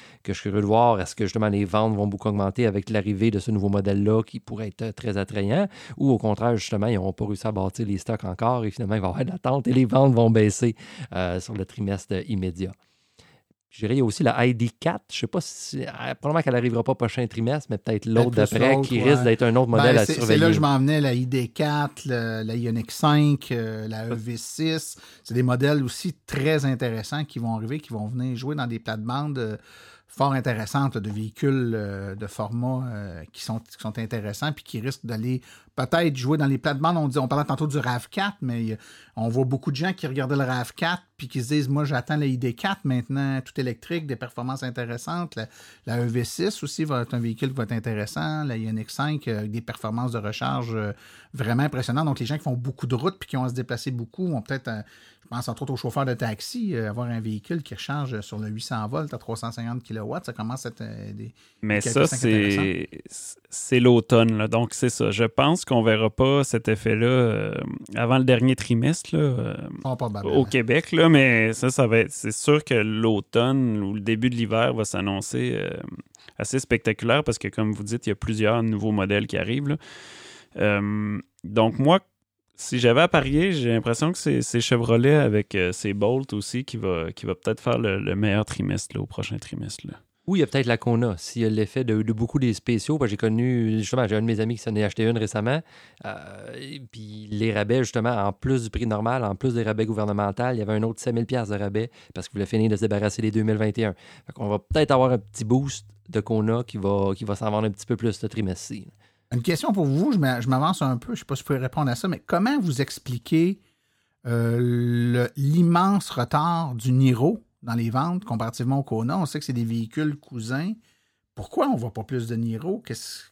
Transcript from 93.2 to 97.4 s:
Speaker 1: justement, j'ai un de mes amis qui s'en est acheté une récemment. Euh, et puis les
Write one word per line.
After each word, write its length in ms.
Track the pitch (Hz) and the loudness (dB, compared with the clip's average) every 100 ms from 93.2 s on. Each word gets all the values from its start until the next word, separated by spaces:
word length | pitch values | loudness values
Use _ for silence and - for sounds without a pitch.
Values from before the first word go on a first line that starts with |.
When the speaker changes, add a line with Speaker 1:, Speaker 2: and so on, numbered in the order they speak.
| 110 113 127 120 110 110 | 0 2 2 2 2 0
Speaker 1:
justement, 280 | 101 127 107 | 0 0 2
j'ai 80 | |
un 60 | 107 | 2
de 60 | 113 | 0
mes 120 | 107 | 0
amis 180 | 110 117 | 0 -2
qui 60 | |
s'en 140 | - 107 | -4 0
est 80 | |
acheté 180 | 104 - | 0 2
une 160 | 113 117 | 0 0
récemment. 420 | 107 107 110 151 - - - _ | -2 -2 0 -2 -4 -20 -20 _
Euh, 100 | - 104 - 101 110 127 | -14 -12 -14 -18 -16 -16
et 200 | 139 147 | -14 -16
puis 460 | 123 117 107 107 104 | -16 -16 -16 -14 -8
les 200 | 104 | -2